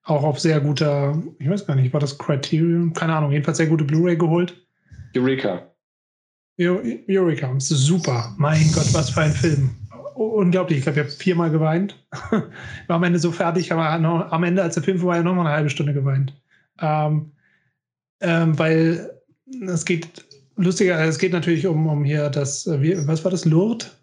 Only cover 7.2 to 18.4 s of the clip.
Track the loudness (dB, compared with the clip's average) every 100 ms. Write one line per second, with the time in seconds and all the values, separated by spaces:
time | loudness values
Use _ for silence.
7.2 | 2 0 -2 -2 0 2 4 2 0 -2
8.2 | -4 -2 0 4 4 2 2 0 0 0
9.2 | 0 2 0 2 0 -4 -14 -16 -14 -4
10.2 | -2 2 2 2 2 0 0 -2 -2 -2
11.2 | 0 2 2 2 2 0 -2 -8 _ -16
12.2 | -4 -4 -4 -14 -16 -14 -4 0 2 2
13.2 | 0 0 -2 -2 -2 -2 0 0 0 0
14.2 | 0 -2 0 0 0 -2 0 0 0 0
15.2 | 0 0 0 0 -2 -2 -2 0 0 0
16.2 | -2 -6 _ _ _ -6 -2 0 0 -2
17.2 | -4 _ _ _ _ _ _ _ _ _
18.2 | 0 2